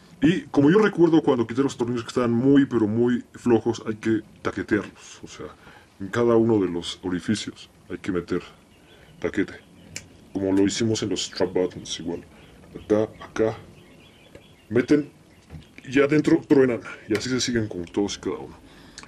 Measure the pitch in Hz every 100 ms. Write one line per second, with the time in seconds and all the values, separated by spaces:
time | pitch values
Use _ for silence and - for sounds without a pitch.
0 | - - 143 180 - 147 143 196 208 -
1 | 165 160 156 123 117 123 135 - 120 123
2 | 113 127 120 117 131 139 135 120 107 110
3 | 120 120 - - 120 113 117 110 117 107
4 | 113 107 - - 110 101 95 104 92 -
5 | - - - - 78 - - - _ -
6 | 98 113 120 117 113 107 90 85 85 -
7 | 92 90 - 107 - - - _ - 90
8 | - 90 82 90 - - _ _ _ -
9 | - - 85 - 92 - - - - -
10 | - - - 98 98 98 98 - 113 110
11 | 104 92 - - 90 92 90 - - -
12 | 82 85 - - - - - - - 107
13 | 110 - - - 110 113 - - - -
14 | - _ - - - - - 110 127 147
15 | 143 _ _ - _ - - - - 127
16 | 139 151 156 165 - 147 131 113 - -
17 | - 104 123 127 127 117 107 92 87 -
18 | 101 - 95 - 69 - - - - -